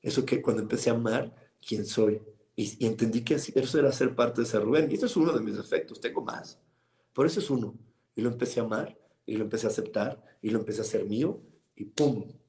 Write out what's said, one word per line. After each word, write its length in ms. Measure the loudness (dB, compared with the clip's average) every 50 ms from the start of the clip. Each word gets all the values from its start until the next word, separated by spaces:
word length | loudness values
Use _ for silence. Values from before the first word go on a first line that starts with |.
Eso 240 | -2 0 0 0 2
que 160 | 2 0 0
cuando 200 | 2 0 0 0
empecé 280 | -2 -2 -2 0 2 2
a 40 | 2
amar 420 | 2 0 0 0 0 -2 -6 -12 -20 -20 _ _ _ -8
quién 200 | -6 -4 -4 -2
soy. 360 | -2 2 4 4 4 2 0 -6 -14 -20 _ _ _ _
Y, 300 | -4 -4 -4 -2 0 0
y 20 |
entendí 360 | 0 2 2 0 0 0 -2 0
que 100 | 0 0
así, 180 | 0 0 0 0
eso 240 | 0 0 2 2 4
era 120 | 4 4
ser 240 | 4 2 0 0 2
parte 260 | 2 0 2 2 0
de 60 | 0
ser 140 | 2 2 0
Rubén. 300 | 2 4 4 4 4 2
Y 20 | 0
este 140 | 0 0
es 100 | 0 2
uno 160 | 2 2 4 2
de 80 | 0
mis 160 | -2 -2 -6
defectos, 420 | -6 -4 -2 -2 -2 -2 -4 -12 -8
tengo 220 | -6 -4 -4 -4
más. 380 | -6 -6 -10 -10 -12 -16 -20 _ _ _ _ _ _ _ _ _ _ _ _
Pero 120 | 2 2
ese 120 | 2 4 0
es 100 | 0 2
uno. 260 | 0 0 0 -4 -8 -12 -20 _ _ _ _ _ _
Y 60 | -2
lo 80 | -2 -2
empecé 300 | 0 0 -4 0 0 -2
a 40 | 0
amar, 320 | 0 -2 -4 -4 -6 -10 -20 _ _ _ _ _
y 120 | -4 -2
lo 80 | -2 -2
empecé 200 | -2 -2 -2 0
a 60 | 0
aceptar, 520 | 0 -2 -4 -2 -2 -2 -2 -2 -4 -10 _ -20 _ _
y 120 | -4 0
lo 80 | 0 0
empecé 220 | -2 -2 -4 -4
a 20 | -2
hacer 220 | 0 0 -2 0
mío, 360 | 0 0 0 0 0 -2 -4 -12 -20 _ _ _ _ _
y 100 | -14 -14
¡pum! 400 | -8 0 2 2 2 2 0 -6 -10 -14 -20 _